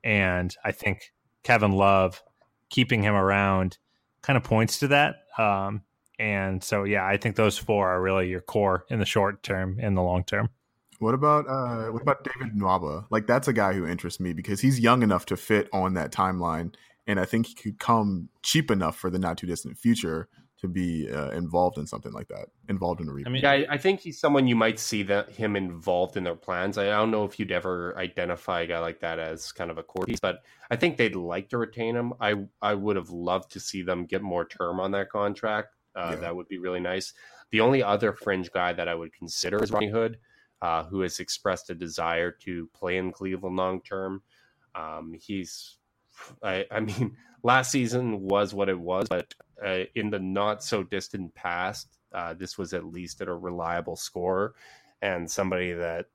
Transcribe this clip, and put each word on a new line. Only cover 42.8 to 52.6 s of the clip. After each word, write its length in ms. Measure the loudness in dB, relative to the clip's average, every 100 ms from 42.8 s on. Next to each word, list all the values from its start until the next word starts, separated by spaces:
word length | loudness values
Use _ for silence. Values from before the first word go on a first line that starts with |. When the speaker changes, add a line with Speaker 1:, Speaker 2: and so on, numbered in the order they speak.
| -2 -2
Speaker 3:
in 120 | -2
Cleveland 460 | -6 -8 -6 -4 -2
long 240 | -2 -2
term. 400 | -8 -8 -6 -8 _ _ _ _ _ -12
Um, 360 | -10 -10 -12 -16
he's, 560 | -8 -8 -8 -14 -16 _ _ _ _ -20 -20 -8
I, 260 | -4 -4 -2
I 80 | -4
mean, 360 | -4 -2 -4 -4 _
<laughs> 140 | _
last 300 | 4 4 4
season 480 | 0 2 0 0 -2
was 340 | 2 2 2
what 140 | 0 0
it 100 | 0
was, 300 | -2 -2 0
but, 260 | -2 -4 -16 -20 -8
uh, 220 | -4 -2 -4
in 160 | -4 -4
the 80 | -2
not 460 | -2 0 0 0
so 180 | -2 -4
distant 520 | -2 -6 -6 -10 -10
past, 640 | -8 -6 -2 -4 -6 -16 _ _
uh, 200 | -10 -8
this 220 | -10 -12
was 140 | -10